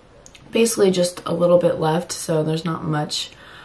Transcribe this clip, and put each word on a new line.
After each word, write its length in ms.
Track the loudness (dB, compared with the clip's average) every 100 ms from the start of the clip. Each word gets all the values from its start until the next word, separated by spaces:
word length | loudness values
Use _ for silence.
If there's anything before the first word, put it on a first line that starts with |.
| _ -20 -20 -20 -6
basically 400 | 0 2 4 2
just 320 | 4 0 -2
a 80 | -6
little 260 | 0 4 4
bit 200 | 4 0
left, 320 | 0 0 -4
so 300 | -10 -2 -2
there's 220 | 0 -4 -4
not 180 | -6
much, 460 | -4 -4 -4 -8 -10 -16 -20 -20